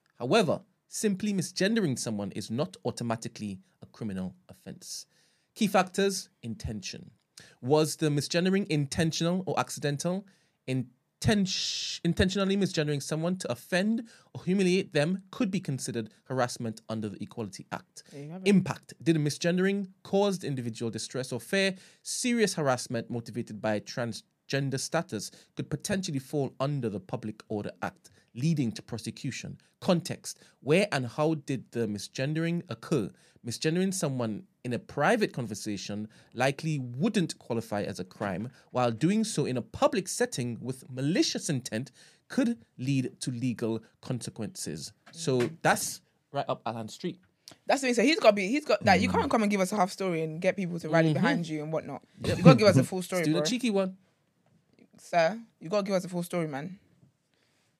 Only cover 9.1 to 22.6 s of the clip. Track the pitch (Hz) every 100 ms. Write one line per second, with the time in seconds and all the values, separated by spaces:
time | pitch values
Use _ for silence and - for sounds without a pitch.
9.1 | - 170 185 185 - - - 147 143 170
10.1 | 185 202 _ _ _ - 131 - _ _
11.1 | - - 208 185 - - - - - 175
12.1 | 165 196 202 190 196 185 170 151 147 -
13.1 | 156 165 185 - 120 - 175 208 226 226
14.1 | - _ - 165 185 185 180 - 147 147
15.1 | 185 - - 233 185 - 131 - 117 110
16.1 | _ - 131 123 - 117 107 - 110 107
17.1 | 98 107 - 104 - - - - - -
18.1 | 143 147 180 190 196 - - - - 127
19.1 | 160 147 143 170 180 190 202 190 - -
20.1 | 196 202 185 190 131 120 113 117 110 -
21.1 | 131 127 123 - 196 190 190 - _ -
22.1 | - 247 240 202 185